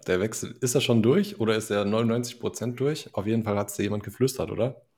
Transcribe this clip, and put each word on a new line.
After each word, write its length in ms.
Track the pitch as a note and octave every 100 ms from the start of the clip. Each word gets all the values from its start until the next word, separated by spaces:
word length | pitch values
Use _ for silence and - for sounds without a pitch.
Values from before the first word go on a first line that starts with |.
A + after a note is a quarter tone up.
| -
Der 140 | F2+
Wechsel, 340 | A2 - - -
ist 140 | B2+
er 60 | C#3
schon 220 | B2 A#2
durch 380 | A2 F3 G3 -
oder 140 | A2
ist 160 | A2 G#2+
er 140 | G#2
neunundneunzig 560 | G2+ A2 A#2 A#2 A#2+ -
Prozent 380 | G#2+ - A#2 B2
durch? 340 | C#3 D#3 -
Auf 120 | - G2+
jeden 180 | A2+
Fall 120 | G#2 G2+
hat's 180 | G#2
dir 100 | -
jemand 200 | G2+ G#2
geflüstert, 460 | G#2 - B2 - E2
oder? 320 | G2 B2 - _